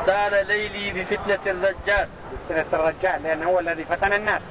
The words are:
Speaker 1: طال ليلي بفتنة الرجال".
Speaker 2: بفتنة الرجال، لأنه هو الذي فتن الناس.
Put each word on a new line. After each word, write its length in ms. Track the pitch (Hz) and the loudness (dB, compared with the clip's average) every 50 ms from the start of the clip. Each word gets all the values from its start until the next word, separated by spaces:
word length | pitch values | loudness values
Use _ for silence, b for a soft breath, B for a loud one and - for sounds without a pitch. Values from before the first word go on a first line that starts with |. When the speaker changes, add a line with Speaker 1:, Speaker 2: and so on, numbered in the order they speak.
| - | 2
Speaker 1:
طال 400 | 190 190 208 208 202 202 202 190 | 2 4 4 2 2 2 2 2
ليلي 440 | 196 208 208 214 208 202 202 202 202 | 2 0 0 0 -2 -4 -6 -6 -4
بفتنة 600 | 180 185 185 - 208 202 - 208 196 190 - 196 | -4 -4 -4 -2 -4 -2 0 0 0 0 0 -2
الرجال". 560 | 185 180 185 196 190 - - 196 208 202 170 - - - - - | 0 0 0 0 0 0 0 0 2 2 0 -2 -6 -12 -14 -12
Speaker 2:
بفتنة 340 | - - - - 165 160 156 - - | -12 -10 -6 -4 -2 -2 0 0 0
الرجال، 500 | 156 160 160 151 - 185 185 170 151 147 | 2 2 2 2 2 0 0 0 0 0
لأنه 220 | 160 160 156 160 | -2 -2 0 2
هو 140 | 175 185 180 | 2 2 2
الذي 260 | 170 170 165 160 156 | 2 0 -2 -4 -2
فتن 280 | - 170 175 196 196 202 | -2 0 0 2 2 2
الناس. 280 | 202 208 214 196 - - - | 2 0 0 -2 -2 -4 -8